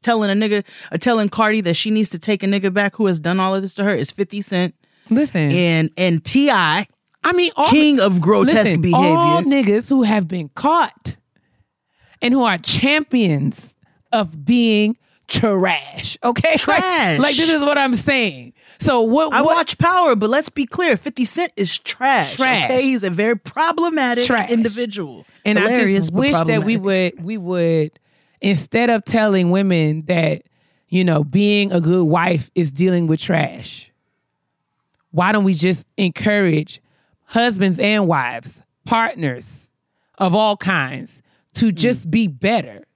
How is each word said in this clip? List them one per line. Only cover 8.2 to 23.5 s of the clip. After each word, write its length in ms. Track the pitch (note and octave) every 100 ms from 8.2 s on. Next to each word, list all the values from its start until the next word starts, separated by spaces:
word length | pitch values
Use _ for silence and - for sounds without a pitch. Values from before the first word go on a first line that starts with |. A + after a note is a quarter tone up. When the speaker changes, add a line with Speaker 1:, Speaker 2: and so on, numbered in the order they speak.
Speaker 1:
grotesque 420 | E3 G#3 A3+ E4 G#3+
Speaker 2:
listen, 120 | E3
Speaker 1:
behavior. 180 | F3 B3 C#4+ E4
Speaker 2:
all 240 | E4+ E4+
niggas 480 | C#4+ C#4 G#3 G#3 A#3
who 140 | C4+
have 240 | A3 G#3+ E3+
been 220 | F3+ D3+
caught 680 | - C#4 E4 C#4+ _ - - _ _ _ _ _ _ _ _ _ _
and 100 | B3
who 100 | C4+
are 140 | A#3+ F3+
champions 1120 | - - C4 D4+ D4 B3 G3+ D3 C#3 - - _ _ _ _
of 340 | A#3+ F#3 D#3+ C#3
being 520 | A#3+ A#3 G#3+ G#3+ A#3 _ _ -
trash, 880 | - A3 G3 F#3 D#3 C#3 - - -
okay? 260 | A#3+ A#3+ E4
<laughs> 20 |
Like, 80 | D#4+
Speaker 1:
Trash. 600 | - G4 F#4 F4 G#3 D#3
Speaker 2:
like, 160 | C#4+ C#4+
this 140 | D#4+
is 120 | D#4
what 160 | C#4+ C#4+
I'm 180 | C4+ A#3+
saying. 580 | - C4+ A3 C3+ A#2+ _ _ -
So 220 | - B3+
what, 320 | A3+ C4 D#4
Speaker 1:
I 80 | A#3
Speaker 2:
what 140 | D4+ E4
Speaker 1:
watch 220 | D#4+ -
Power, 360 | E4+ F#4 E4+ A#3
but 140 | G#3+
let's 200 | C4+ D4+
be 160 | - C4
clear, 280 | - F4 A3
fifty 280 | D4 B3 A#3+
Cent 260 | - F4 -
is 240 | F#3 -
trash, 560 | - - C4 B3+ C#3+ -
Speaker 2:
Trash. 300 | C4 A#3+ C3
Speaker 1:
okay? 180 | B3+
He's 180 | C4+ B3+
a 60 | F#3+
very 260 | F3 G#3+ A#3
problematic 880 | -